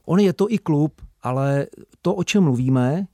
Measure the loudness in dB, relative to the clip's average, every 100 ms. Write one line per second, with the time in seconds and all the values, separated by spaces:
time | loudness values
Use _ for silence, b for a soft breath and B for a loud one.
0 | -2 2 2 0 -2 -2 -2 0 0 -4
1 | -20 _ -6 -2 0 -2 -4 -12 -20 _
2 | -4 -2 0 2 2 2 0 2 0 -2
3 | -6